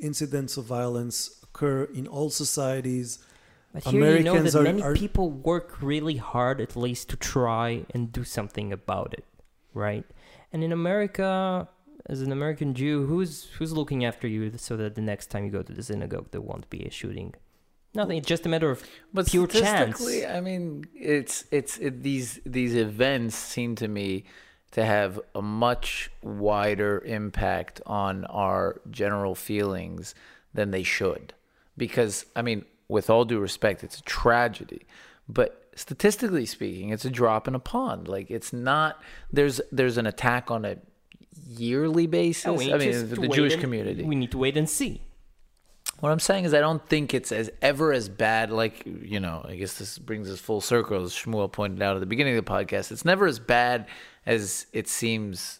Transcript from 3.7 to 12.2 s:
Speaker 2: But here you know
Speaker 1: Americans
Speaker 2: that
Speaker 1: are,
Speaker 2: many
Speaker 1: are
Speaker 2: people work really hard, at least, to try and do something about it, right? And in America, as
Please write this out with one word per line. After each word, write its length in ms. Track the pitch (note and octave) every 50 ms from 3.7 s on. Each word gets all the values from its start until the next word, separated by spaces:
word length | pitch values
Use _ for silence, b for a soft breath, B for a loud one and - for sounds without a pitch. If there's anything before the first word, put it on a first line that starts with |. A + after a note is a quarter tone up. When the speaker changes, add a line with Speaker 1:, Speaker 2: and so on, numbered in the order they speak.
| -
Speaker 2:
But 100 | D#3 -
here 320 | C3 C3 C#3 D3 D3+ D#3+
you 60 | E3 D#3
know 80 | E3+ F3+
Speaker 1:
Americans 200 | E3 D#3 E3+ D3
Speaker 2:
that 60 | D3+
Speaker 1:
are, 40 | D3
Speaker 2:
many 180 | D#3+ F#3 G#3
Speaker 1:
are 140 | G3 C#3+ D3
Speaker 2:
people 340 | D#3+ G#3 G3+ - - F#3 E3
work 500 | C#3 C3+ C3+ D#3+ F3 F3 E3+ - - -
really 360 | C#3+ C#3 D3 D3+ D3+ D#3+ D#3
hard, 440 | B2 - - - B2 B2 B2+ C3+ C#3
at 140 | A2 - -
least, 320 | A#2+ A#2+ B2 B2 - - -
to 80 | -
try 680 | - - - - C3+ B2 A#2 A2+ A2+ A#2 A#2 A#2 A#2 - - -
and 180 | A#2+ A#2+ A#2
do 120 | A#2 A#2+ B2
something 480 | - - A#2 G#2 G2+ - G#2 G#2+ G2+
about 420 | G2 G2 - - F#2+ F#2+ - - -
it, 120 | - - _ _ - - _ _ _ _ _ -
right? 320 | G#2+ G#2 G#2 G#2 G#2+ - - B B B B B B B B -
And 100 | D#3+ E3
in 80 | E3
America, 960 | E3+ E3+ E3+ F3 G3 G#3 G#3 G3 G3 - F#3+ F#3+ F#3+ F#3+ F#3+ F#3 F#3 F3+ F3 - _ _ _ _ D4+ D4+ -
as 140 | - C#3+ C3+